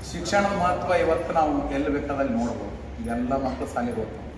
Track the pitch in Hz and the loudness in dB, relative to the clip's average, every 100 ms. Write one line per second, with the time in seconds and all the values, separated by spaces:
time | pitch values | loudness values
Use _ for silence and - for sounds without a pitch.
0 | - - 175 202 202 190 180 175 170 175 | -8 -6 2 4 4 2 2 0 2 4
1 | 165 160 - 170 151 143 139 139 147 143 | 4 2 2 2 4 2 0 0 0 0
2 | 143 139 135 117 117 104 101 - - - | -2 0 2 2 0 -2 -6 -8 -10 -8
3 | 117 120 123 135 131 123 127 - 120 113 | -4 -2 0 0 0 -4 -4 -2 -2 -2
4 | 107 - - | -6 -8 -12